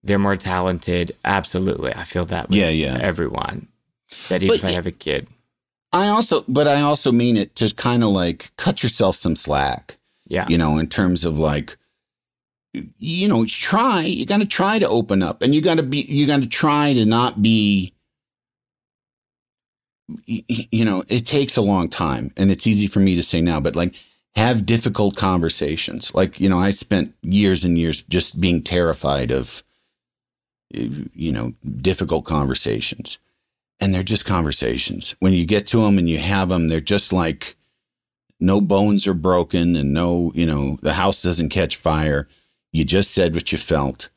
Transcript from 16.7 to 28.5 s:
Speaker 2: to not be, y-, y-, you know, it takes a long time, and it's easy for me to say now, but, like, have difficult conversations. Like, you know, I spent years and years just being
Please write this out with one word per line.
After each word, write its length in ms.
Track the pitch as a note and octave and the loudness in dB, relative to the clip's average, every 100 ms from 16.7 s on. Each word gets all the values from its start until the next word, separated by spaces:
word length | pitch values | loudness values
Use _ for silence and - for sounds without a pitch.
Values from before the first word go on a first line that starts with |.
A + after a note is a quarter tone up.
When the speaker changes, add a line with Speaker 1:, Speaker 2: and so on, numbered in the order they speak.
| D3+ D3 | 2 2
Speaker 2:
to 120 | C3 G#2+ | 4 4
not 380 | A2+ B2 - | 4 2 2
be, 500 | G#2+ A2 G#2 G2+ F2+ _ _ _ _ _ _ _ _ _ _ _ _ _ _ _ _ _ _ _ _ _ - A2+ - | 2 4 4 0 -2 _ _ _ _ _ _ _ _ _ _ _ _ _ _ _ _ _ _ _ _ _ -18 -18 -10
y-, 160 | A2+ - | -10 -6
y-, 180 | A2+ A2+ | -6 -2
you 120 | A2+ | 0
know, 200 | A2 F#2+ - | 2 0 -2
it 180 | A#2+ A#2 | -4 0
takes 300 | D3 C#3 - | 0 0 0
a 40 | |
long 280 | G2+ G2 E2 | 2 2 0
time, 440 | - E2 B1+ C2 - | -2 -2 -2 -6 0
and 120 | F#2+ | 2
it's 160 | F#2+ A2+ | 2 2
easy 220 | G#2 G2+ | 2 2
for 120 | G2+ | 2
me 160 | G2 F2 | 2 2
to 80 | |
say 160 | E2 E2+ | 0 0
now, 200 | E2+ D#2 | 0 0
but, 160 | C#2+ D2 | -2 0
like, 180 | F2+ - - _ _ - | -2 -4 -20 _ _ 0
have 300 | A2+ A#2 G2+ | 2 2 2
difficult 500 | A#2 A#2 G#2 G#2 - | 0 0 0 0 2
conversations. 960 | G2 F2+ E2 - D2 D#2+ - - - - | 0 2 0 -2 -4 -4 -6 -8 -4 0
Like, 240 | F#2+ - | 0 2
you 100 | G2 | 2
know, 80 | F2+ | 4
I 140 | F#2+ | 2
spent 420 | G2 - G2 C#2+ _ | -2 -2 -2 -2 _
years 420 | D2 G2 G2+ F#2 | -2 2 4 2
and 140 | F2+ E2+ | 2 2
years 240 | E2 D2+ - | 0 -2 -2
just 320 | F2+ - - | -2 -2 -2
being 220 | F#2 | 0